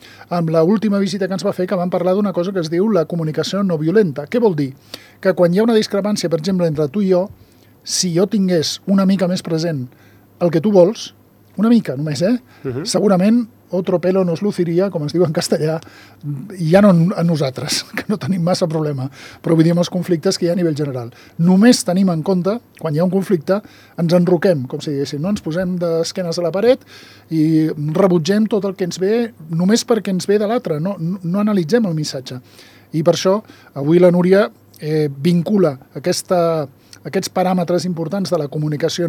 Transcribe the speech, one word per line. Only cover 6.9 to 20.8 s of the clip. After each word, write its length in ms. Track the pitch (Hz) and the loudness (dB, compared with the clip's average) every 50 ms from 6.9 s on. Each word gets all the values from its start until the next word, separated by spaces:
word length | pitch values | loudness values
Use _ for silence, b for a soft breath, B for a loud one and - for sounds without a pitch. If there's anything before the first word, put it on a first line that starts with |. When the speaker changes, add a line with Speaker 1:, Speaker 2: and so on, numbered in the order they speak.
Speaker 1:
tu 80 | - 208 | -2 -2
i 140 | 196 190 180 | 0 2 2
jo, 100 | 175 190 - b b b b b b b b b b | 2 0 -2 b b b b b b b b b b
si 300 | _ - - - 185 175 160 170 | _ -6 -4 -2 -2 0 2 0
jo 100 | 208 202 | 0 2
tingués 540 | 226 202 190 185 180 160 143 - - - - | 2 0 2 2 2 0 0 -2 -6 -6 -2
una 240 | 190 196 196 190 190 | 0 2 4 4 4
mica 240 | 196 180 185 175 | 2 2 2 0
més 80 | 185 - | -2 -4
present 460 | - 165 165 156 165 170 156 131 123 123 b b b b b b b b _ _ 175 | -4 -4 -4 -2 -2 -4 -4 -4 -8 -10 b b b b b b b b _ _ -2
el 80 | 170 | 0
que 80 | 151 165 | 0 0
tu 160 | 147 214 202 | 0 4 6
vols, 380 | 180 170 202 233 - - - - _ _ _ _ _ _ _ _ | 6 6 6 2 -4 -12 -16 -18 _ _ _ _ _ _ _ _
una 160 | 190 208 233 | 0 2 4
mica 240 | 240 214 - 156 127 | 4 4 2 -2 -4
només, 240 | 139 156 156 143 123 | -6 -6 -4 -2 -2
eh? 160 | 175 208 254 240 b b b b b 135 | 0 0 0 -2 b b b b b -8
Speaker 2:
Mhm. 160 | 117 139 165 | -6 -6 -6
Speaker 1:
Segurament 640 | - - 165 196 208 190 175 190 220 233 247 220 - - _ _ _ 170 | -2 -2 0 2 2 2 4 4 4 2 2 0 -4 -10 _ _ _ -6
otro 240 | 190 175 196 180 165 | -4 -2 -2 -2 0
pelo 220 | 175 185 185 190 185 | 0 0 0 2 0
nos 140 | 170 165 - | 0 -2 -2
luciría, 440 | 202 208 - - 170 170 165 175 196 196 | -2 -2 -2 -2 -2 0 0 0 0 0
com 120 | - 160 147 | -2 -6 -6
es 60 | 143 160 | -2 0
diu 100 | 170 180 | 0 0
en 80 | 147 156 | 0 0
castellà, 460 | 175 - - 202 156 151 160 160 165 B B B B B B B B - 147 143 135 - 202 190 190 | -2 -2 -2 -2 -2 0 -2 -4 -6 B B B B B B B B -12 -10 -10 -10 -12 -12 -8 -4
i 100 | 165 156 | 0 4
ja 100 | 175 202 | 6 6
no 80 | 208 202 175 | 8 8 6
en, 140 | 165 165 190 214 | 6 4 2 0
en 100 | 170 170 | 0 0
nosaltres, 540 | 175 165 143 143 131 131 120 - - - - - - | 0 0 0 -2 -4 -4 -6 -6 -4 -6 -6 -6 -8
<laughs> 80 | - | -10
que 80 | - - | -8 -4
no 120 | - 208 165 | -4 -6 -4
tenim 200 | - 127 190 180 165 | -2 -2 -2 0 0
massa 220 | 175 185 - 185 156 | 0 0 0 0 -2
problema, 380 | 160 156 156 147 143 127 131 139 B B B B B B | -2 -2 -2 -2 -4 -4 -6 -8 B B B B B B
però 140 | - 160 165 | -2 2 4
vull 100 | 160 160 | 4 4
dir 60 | 170 | 4
amb 100 | 170 175 | 4 2
els 80 | 170 - | 0 -2
conflictes 480 | - 180 165 - 170 156 - 190 185 - | -2 -4 -2 -2 -2 0 0 -2 0 0
que 80 | - | -2
hi 40 | 170 | -2
ha 20 | 175 | 0
a 40 | 190 | 0
nivell 180 | 175 165 147 | 0 0 0
general. 300 | 143 | -2